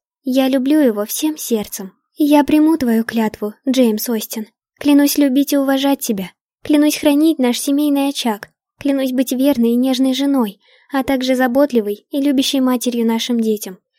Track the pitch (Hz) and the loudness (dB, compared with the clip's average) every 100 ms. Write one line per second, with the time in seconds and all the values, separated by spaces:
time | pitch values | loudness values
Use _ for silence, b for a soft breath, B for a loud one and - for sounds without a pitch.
0 | _ _ 269 262 262 269 262 302 262 208 | _ _ -2 0 2 0 2 2 2 0
1 | 208 - 311 302 - 220 202 - 190 - | -6 -4 -6 -6 -4 -4 -4 -12 -14 -18
2 | _ - 294 294 277 302 311 320 240 226 | _ -4 4 4 4 4 4 2 0 0
3 | 226 226 214 - 208 - 269 254 233 214 | 0 -2 -4 -4 -10 -6 -2 2 2 0
4 | - 220 - 226 214 _ _ _ 285 285 | -4 -6 -6 -12 -12 _ _ _ 2 4
5 | 285 294 285 262 277 285 269 269 277 277 | 4 2 2 2 0 0 0 0 0 -2
6 | - 196 180 - _ _ - 302 302 302 | -2 -6 -8 -16 _ _ 0 2 2 2
7 | 302 285 320 302 247 240 - 277 302 277 | 0 2 2 2 0 0 -2 -2 0 0
8 | 277 - 240 202 - _ _ _ 277 277 | -2 -2 -6 -6 -10 _ _ _ -2 -2
9 | 262 254 262 254 277 254 233 240 262 254 | -2 -2 -2 0 0 2 0 2 0 0
10 | 262 262 285 277 214 - b b b 277 | 0 0 0 0 -2 -6 b b b -4
11 | 262 269 254 254 254 262 285 240 208 202 | -2 -2 0 0 0 2 2 0 -2 -10
12 | _ 285 285 269 262 269 254 247 247 233 | _ -2 0 0 0 0 0 0 -2 -2
13 | 226 226 - 233 220 208 196 185 _ | 0 -2 -2 -2 0 -2 -6 -16 _